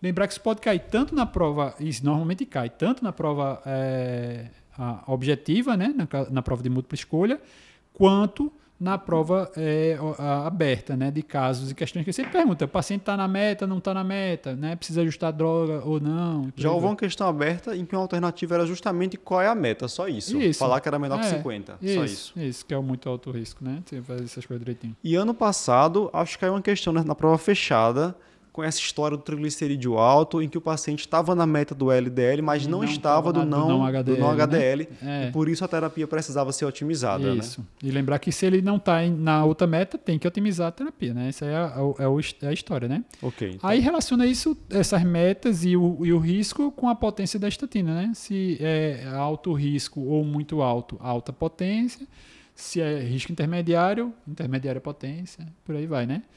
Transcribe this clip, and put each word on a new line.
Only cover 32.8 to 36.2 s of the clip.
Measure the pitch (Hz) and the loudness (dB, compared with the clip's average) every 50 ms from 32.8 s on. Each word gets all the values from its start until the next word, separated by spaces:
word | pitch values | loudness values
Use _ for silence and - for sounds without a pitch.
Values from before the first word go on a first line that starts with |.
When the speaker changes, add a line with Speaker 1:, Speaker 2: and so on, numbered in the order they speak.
| - | 0
Speaker 2:
estava | 147 151 143 - 147 147 156 160 175 | -2 -2 0 2 4 4 4 4 4
Speaker 1:
tava | 170 | 2
Speaker 2:
do | 165 | 2
Speaker 1:
na, | 160 | 2
do | 151 | 2
Speaker 2:
não, | 147 143 | 2 2
Speaker 1:
não | 156 - 135 | 2 4 4
Speaker 2:
do | 131 | 2
não | 131 | 2
Speaker 1:
H | 131 131 135 | 2 0 0
D | 127 127 | 0 2
L, | 127 127 | 2 4
né? | 139 | 4
Speaker 2:
H | 147 151 147 151 | 4 4 4 4
D | 139 156 | 4 4
L, | 160 135 127 135 143 160 - - - | 4 4 4 2 0 -4 -8 -10 -10
Speaker 1:
É. | 131 139 143 143 131 | -8 -6 -4 -4 -4
Speaker 2:
e | 123 | -2
por | 127 156 156 | -2 0 0
isso | 156 165 - 185 | 0 0 -2 -2
a | |
terapia | 175 170 160 160 156 156 160 156 | -2 -2 -2 -2 -2 -4 -4 -4
precisava | 151 156 156 | -2 -2 -4